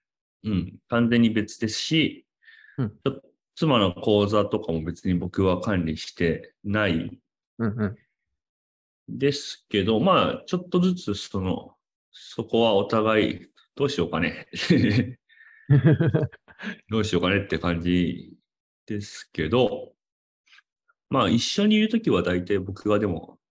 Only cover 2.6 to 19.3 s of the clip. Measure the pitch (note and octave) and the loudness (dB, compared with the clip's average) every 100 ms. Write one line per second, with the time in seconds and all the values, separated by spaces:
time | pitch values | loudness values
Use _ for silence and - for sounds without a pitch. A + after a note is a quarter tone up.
2.6 | - - A2+ - C#3 C3+ - _ _ - | -12 -6 -6 -4 -6 -6 -12 _ _ -2
3.6 | D#3+ A#2+ F#2+ - - G#2 G2+ G#2 G2+ A2 | 2 2 2 0 2 4 4 2 0 -2
4.6 | - E2 D#2 D#2+ F#2+ F2 F2+ - F#2+ F2+ | -4 -4 -4 -6 -2 -2 -2 0 2 2
5.6 | - F#2+ D#2+ D#2+ - - E2+ D#2 - _ | 0 0 -2 -4 -8 -2 -2 -2 -8 _
6.6 | G2+ G#2 G2+ D#2+ - - _ _ _ - | -4 0 0 0 -4 -12 _ _ _ -6
7.6 | A2+ A2+ G#2 A2+ _ _ _ _ _ _ | -4 -2 -4 -6 _ _ _ _ _ _
8.6 | _ _ _ _ - A#2 C#3 C#3+ - - | _ _ _ _ -14 -4 -2 -2 -8 -16
9.6 | _ G#2 F#2+ A2 F3 D#3+ F2+ - - F3+ | _ 0 2 2 4 4 2 -2 -6 -8
10.6 | F3+ F3+ F#3 F3+ - G2 - G2+ F#2 - | -2 0 0 -2 -6 -8 -6 -6 -4 -4
11.6 | - _ _ _ _ - - - A2 A2+ | -8 _ _ _ _ -20 -14 -12 -2 2
12.6 | A#2 G2 - A2+ A2 A2 G2 F#2 - _ | 4 2 2 0 2 2 0 -2 -14 _
13.6 | _ - C#3 - E2 E2 E2 - - - | _ -4 -4 -2 -4 -2 -4 -6 -14 -4
14.6 | - F3 - A#2 - - _ - - - | 2 2 4 2 -2 -6 _ -20 -20 -8
15.6 | - C#3+ E3 D3 D#3+ D#3 D3+ - _ - | 2 4 6 4 2 0 -2 -8 _ -14
16.6 | - - - A2 G2 F2 F2+ G2 F#2+ D#2+ | -12 -12 -6 -4 0 0 2 0 -2 -4
17.6 | F2+ E2 F2 F2+ E2 - - - _ _ | -2 -2 0 2 0 -4 -12 -20 _ _
18.6 | _ _ - G#2 G2+ - - | _ _ -10 -10 -10 -16 -12